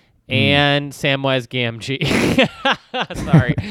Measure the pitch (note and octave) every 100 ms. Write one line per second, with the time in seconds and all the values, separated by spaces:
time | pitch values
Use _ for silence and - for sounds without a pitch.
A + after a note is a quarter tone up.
0 | _ _ _ C3 C#3 C#3+ C#3+ C#3+ C#3+ C3+
1 | D3 C#3 C3+ C3 A2+ B2+ A#2+ A#2 - C3
2 | D3 - - - B3 - - - - B3+
3 | A3 F3+ - D3+ B2 - G#3